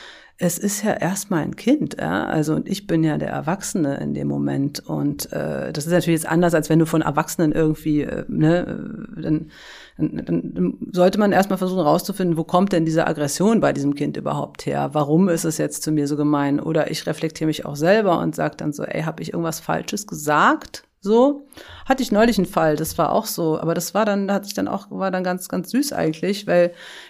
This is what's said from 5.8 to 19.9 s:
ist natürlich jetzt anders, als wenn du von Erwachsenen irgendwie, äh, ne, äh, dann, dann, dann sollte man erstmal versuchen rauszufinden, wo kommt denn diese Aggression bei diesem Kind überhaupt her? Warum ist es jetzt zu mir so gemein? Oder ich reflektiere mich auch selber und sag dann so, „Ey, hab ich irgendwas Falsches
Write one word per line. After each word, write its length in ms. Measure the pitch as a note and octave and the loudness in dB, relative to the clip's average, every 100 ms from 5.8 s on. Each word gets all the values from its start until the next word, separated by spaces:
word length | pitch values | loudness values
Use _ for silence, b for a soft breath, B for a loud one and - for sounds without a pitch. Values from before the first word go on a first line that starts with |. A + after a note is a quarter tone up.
| D#3 | 0
ist 60 | |
natürlich 300 | F3 E3+ E3 | 2 4 2
jetzt 100 | D#3+ | 2
anders, 220 | E3 F3 | 2 4
als 160 | D#3+ - | 4 4
wenn 100 | D#3+ | 4
du 60 | D#3+ | 4
von 160 | D#3+ | 2
Erwachsenen 500 | D#3 D3 D#3+ - D#3 | 0 0 -2 0 0
irgendwie, 520 | D#3 D#3 D3+ D#3 D3 | 2 2 0 0 -2
äh, 200 | - - - | -2 -4 -4
ne, 360 | - D#3 F3 - - - - - - | 2 4 4 0 -6 -8 -12 -12 -6
äh, 40 | |
dann, 300 | - D#3 D#3 B B B B - | -2 -2 -2 B B B B -4
dann, 560 | D3+ D#3 - E3 - | -4 -2 -2 -2 -2
dann 240 | F3 F3+ - - | -2 -2 -2 -4
sollte 260 | F3+ F3+ F#3+ | 4 4 4
man 140 | G#3 | 4
erstmal 240 | F3+ G3 F#3 | 4 2 0
versuchen 240 | F#3 F#3 | -2 2
rauszufinden, 560 | D3 E3+ F#3+ G3 F3+ D#3+ | 4 2 0 -2 0 0
wo 80 | D#3+ | 2
kommt 260 | F3+ G3 | 2 4
denn 140 | E3+ D#3+ | 2 2
diese 200 | D#3+ - | 2 2
Aggression 540 | D3+ C#3+ - G3+ A3 | 0 -2 2 2 4
bei 140 | C#3+ | 2
diesem 220 | C#3+ C#3+ C#3+ | 2 0 0
Kind 200 | D3 D3 | -2 -4
überhaupt 500 | D3 D3 C#3+ - C#3+ | -4 -4 -4 -8 -4
her? 260 | C#3+ C#3+ | -2 -2
Warum 340 | D3+ C#3+ D#3+ F#3+ | 0 2 4 4
ist 160 | E3 | 2
es 140 | E3 D#3 | -2 -2
jetzt 260 | D3+ - | -4 -4
zu 80 | D#3+ | -2
mir 160 | D#3 C#3+ | 0 0
so 80 | D3 | 0
gemein? 460 | D3 D3 C#3+ C#3+ | 2 2 2 0
Oder 280 | D3+ D#3+ C#3+ | 0 0 0
ich 160 | D#3 - | -2 -4
reflektiere 420 | D#3 D#3+ D#3+ D#3 | -4 -4 -2 -2
mich 180 | D3 - | -2 -6
auch 100 | C#3+ | -2
selber 440 | E3 A3 G3+ E3 | 2 4 4 2
und 140 | E3 | 0
sag 240 | D#3+ D#3 - | -2 -4 -4
dann 120 | D#3 | -6
so, 120 | D3 | -4
„Ey, 200 | - D#3+ | -6 -4
hab 160 | D#3+ D#3+ | -6 -8
ich 140 | D#3+ | -8
irgendwas 260 | F3 E3 - | -6 -4 -6
Falsches 480 | - D#3+ E3+ | -4 -4 -4